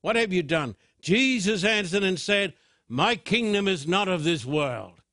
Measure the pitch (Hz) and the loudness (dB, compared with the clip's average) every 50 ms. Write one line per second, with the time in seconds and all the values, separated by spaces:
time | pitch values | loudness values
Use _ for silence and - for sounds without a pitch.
0 | - 170 226 233 233 214 185 180 170 135 165 160 147 123 101 _ _ _ _ _ | -2 0 0 0 0 2 0 -2 0 0 0 0 0 -2 -8 _ _ _ _ _
1 | - - 180 233 269 262 262 240 180 202 220 196 165 214 226 208 202 175 170 202 | -2 0 2 4 4 2 2 0 0 0 0 2 2 2 2 2 0 0 -2 0
2 | 196 190 185 156 - - 208 202 202 185 - _ _ _ _ _ _ _ 117 131 | 0 0 0 -2 0 0 0 0 0 -2 -6 _ _ _ _ _ _ _ -2 0
3 | 160 220 240 196 - - 196 240 233 214 208 202 202 196 190 165 139 156 175 196 | 0 0 0 -2 -2 -2 0 0 2 2 0 2 2 0 0 -2 -2 0 0 0
4 | 202 190 185 170 147 160 170 151 110 127 147 151 147 139 123 110 101 92 - _ | 0 0 -2 -2 0 -2 -2 -2 -4 -4 -2 -2 -2 -2 -4 -6 -10 -14 -18 _
5 | _ _ | _ _